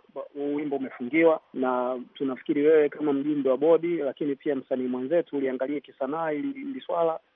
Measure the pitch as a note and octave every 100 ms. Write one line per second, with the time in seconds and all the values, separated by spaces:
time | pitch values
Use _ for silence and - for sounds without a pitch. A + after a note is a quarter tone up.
0 | - - C3+ C#3+ C#3+ D3 D3+ C#3 B2+ -
1 | A#2+ D3+ E3 D#3 - C3 C3 B2+ B2 B2+
2 | A#2+ - C#3 C3 - D3 D3 D#3+ D3 -
3 | D3+ C#3 C#3+ D3 C3 B2+ D3+ E3 E3+ E3+
4 | C#3+ A#2 D3+ C3+ D#3 C3+ B2+ C3 B2+ B2+
5 | C3 E3+ E3 C#3+ C3+ B2+ C3 D3 - -
6 | C3+ D#3 E3 D3+ C#3+ C3+ - C3 - F3
7 | E3 D#3+ -